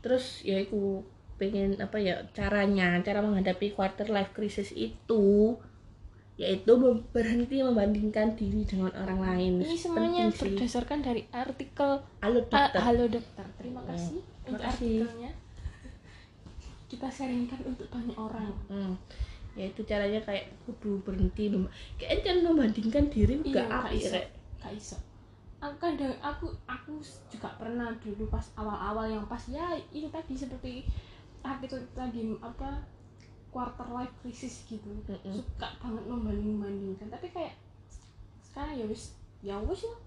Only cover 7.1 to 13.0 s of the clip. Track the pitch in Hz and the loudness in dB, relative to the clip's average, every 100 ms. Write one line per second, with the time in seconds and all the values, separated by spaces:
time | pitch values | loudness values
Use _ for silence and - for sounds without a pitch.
7.1 | 240 226 240 240 269 262 226 202 208 214 | 0 2 2 2 2 4 4 4 4 2
8.1 | 214 220 220 202 208 202 190 185 - 185 | 4 2 2 0 2 2 2 0 0 -2
9.1 | 185 185 180 185 180 311 339 349 330 330 | 0 2 2 4 4 2 0 0 2 4
10.1 | 349 220 - 196 196 240 240 240 294 269 | 4 4 4 0 2 2 0 0 -2 0
11.1 | 233 - 247 262 262 277 - 285 277 - | -2 -4 -6 -6 -6 -10 0 2 2 -2
12.1 | - 202 240 233 214 277 185 233 240 | -2 2 4 4 4 6 4 6 6